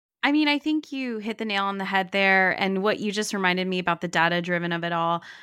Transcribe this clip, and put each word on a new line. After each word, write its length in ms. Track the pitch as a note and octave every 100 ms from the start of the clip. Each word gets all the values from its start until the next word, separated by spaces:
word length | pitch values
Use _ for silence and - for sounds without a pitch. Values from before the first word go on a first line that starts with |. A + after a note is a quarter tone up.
| _ _
I 80 | B3+
mean, 160 | D4 D4+
I 100 | D4
think 340 | D#4 D#4 D4+
you 280 | C4+ B3+ A3
hit 180 | G#3 A3
the 80 | A3
nail 200 | G3 G3
on 120 | G3
the 80 | F#3+
head 240 | F#3+ F#3
there. 480 | G3 G3 F#3+ F#3 -
And 220 | F#3+ F#3+
what 180 | G3+ -
you 120 | G#3
just 200 | G3 G#3
reminded 360 | G3+ F#3 F3+ F#3
me 100 | F#3
about 240 | F3+ E3+
the 60 | F3
data 340 | E3+ E3 F3
driven 300 | F3 F3 E3+
of 120 | E3+
it 80 | E3+
all. 300 | E3+ E3+ E3+ - -